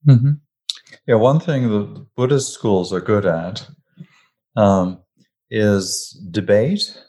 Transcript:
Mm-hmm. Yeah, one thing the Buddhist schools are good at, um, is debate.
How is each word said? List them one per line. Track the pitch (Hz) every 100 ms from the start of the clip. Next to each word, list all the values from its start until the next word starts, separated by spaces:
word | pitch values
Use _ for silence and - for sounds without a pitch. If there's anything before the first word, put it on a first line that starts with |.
| 147
Mm-hmm. | 127 135 147 _ _ _ - _ - -
Yeah, | 117
one | 117 147
thing | - 143 123
the | 104 101 - - -
Buddhist | 127 139 131
schools | - 117 95 90
are | 95
good | 87 107 98
at, | 82 85 95 - - _ _ - _ _ _ _ -
um, | 101 95 90 87 _ _ _ _ _
is | 113 104 101 92 - - - 95
debate. | 85 92 104 127 202 - -